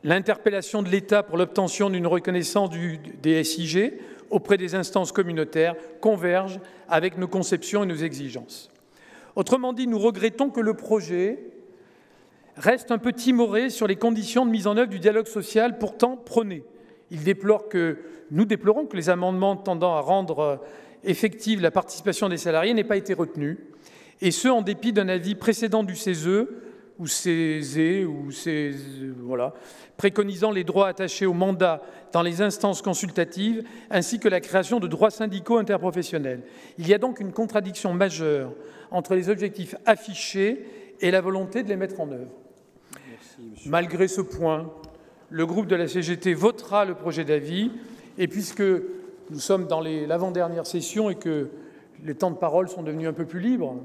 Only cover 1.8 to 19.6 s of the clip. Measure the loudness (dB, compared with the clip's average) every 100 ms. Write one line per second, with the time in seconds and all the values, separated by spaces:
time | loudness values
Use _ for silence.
1.8 | 0 2 2 2 2 -2 0 0 0 -2
2.8 | -6 -6 -12 -4 2 2 2 -2 0 2
3.8 | 0 -2 -16 -18 -2 -2 2 2 2 -2
4.8 | 0 0 0 0 0 0 -2 2 2 0
5.8 | -12 0 2 2 2 2 0 -8 -14 -20
6.8 | 0 2 2 -2 -2 -2 0 -2 0 0
7.8 | 0 -2 -4 -4 -10 -10 -14 -18 -20 _
8.8 | _ _ -20 -20 -10 -2 2 2 2 -2
9.8 | 0 4 2 4 -2 2 0 2 0 0
10.8 | 0 0 2 0 0 -2 -10 -20 -20 -20
11.8 | -20 _ _ _ _ _ _ 0 2 2
12.8 | 2 0 0 0 2 4 4 2 0 0
13.8 | 0 2 2 2 0 2 2 2 2 2
14.8 | 2 4 4 4 0 -4 0 2 2 0
15.8 | -6 2 2 2 0 0 0 -6 -12 -20
16.8 | -20 -20 _ -4 -2 0 2 2 2 0
17.8 | 0 -2 -10 -18 -4 2 2 4 4 2
18.8 | 2 -2 2 2 2 2 0 0